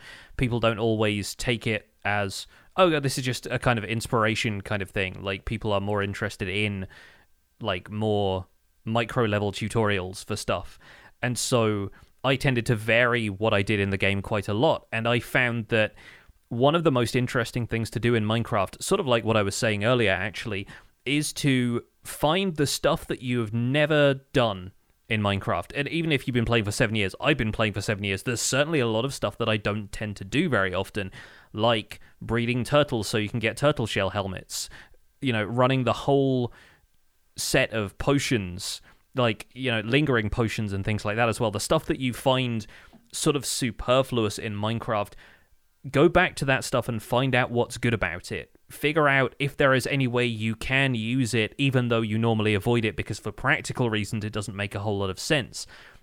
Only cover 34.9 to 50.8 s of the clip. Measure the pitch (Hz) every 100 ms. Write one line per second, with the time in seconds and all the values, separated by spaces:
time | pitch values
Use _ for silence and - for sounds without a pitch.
34.9 | - _ - 135 113 98 120 127 131 117
35.9 | 104 - 139 135 127 120 - - _ _
36.9 | _ _ _ _ - - 143 131 113 98
37.9 | - - 139 - 117 90 90 - - -
38.9 | - _ 127 120 107 - 123 127 113 110
39.9 | 139 151 117 107 - 113 - 104 98 98
40.9 | 104 107 107 120 107 113 98 - 160 -
41.9 | 151 127 113 135 131 123 113 - - -
42.9 | - _ - 170 143 - - 123 - -
43.9 | 127 127 120 104 - 110 104 107 113 -
44.9 | 107 101 - - - _ _ _ _ 139
45.9 | - 170 175 180 - 135 135 - 127 120
46.9 | 113 - 120 135 123 127 120 113 - 120
47.9 | 110 90 87 - 90 58 _ _ - 147
48.9 | 156 147 139 127 - 143 - 139 131 -
49.9 | 139 127 120 123 110 110 110 - 135